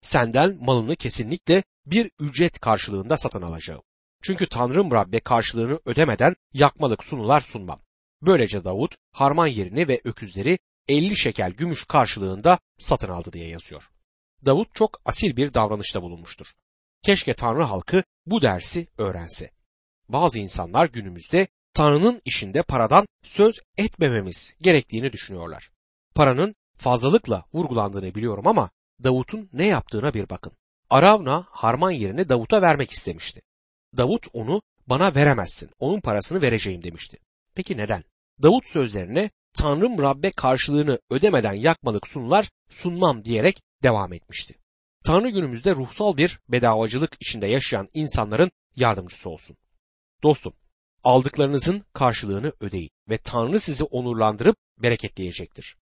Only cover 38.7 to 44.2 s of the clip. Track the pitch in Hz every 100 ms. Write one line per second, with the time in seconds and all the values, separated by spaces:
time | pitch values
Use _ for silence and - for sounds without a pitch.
38.7 | 165 123 101 90 131 208 _ _ - 151
39.7 | 143 226 220 139 139 180 - 131 131 -
40.7 | 147 147 127 _ 127 202 156 110 98 135
41.7 | 165 - 104 - 147 120 185 202 _ _
42.7 | - 180 175 180 120 107 113 143 190 _
43.7 | _ 131 110 92 85